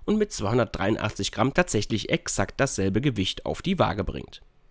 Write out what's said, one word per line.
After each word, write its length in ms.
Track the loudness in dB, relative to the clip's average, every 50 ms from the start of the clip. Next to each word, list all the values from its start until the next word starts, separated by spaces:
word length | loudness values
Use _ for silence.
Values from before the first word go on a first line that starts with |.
| -2
und 100 | 0 0
mit 160 | 2 2 0 0
zweihundertdreiundachtzig 1000 | 0 0 2 2 2 2 2 0 -2 0 0 0 0 -2 -4 -2 -2 -4 -4 0
Gramm 200 | 0 0 2 2
tatsächlich 560 | 2 2 2 2 0 0 0 -2 -4 -2 0
exakt 520 | -2 -2 0 0 0 0 0 0 0 0
dasselbe 420 | 0 2 2 2 2 2 2 2 0
Gewicht 420 | 0 0 0 -2 -2 -2 -6 -4
auf 160 | -6 -6 -4
die 180 | -2 -2 2 2
Waage 260 | 2 2 2 -2 -4
bringt. 360 | -4 -4 -8 -10 -12 -16 -20 -20 -20 _ _ _ -8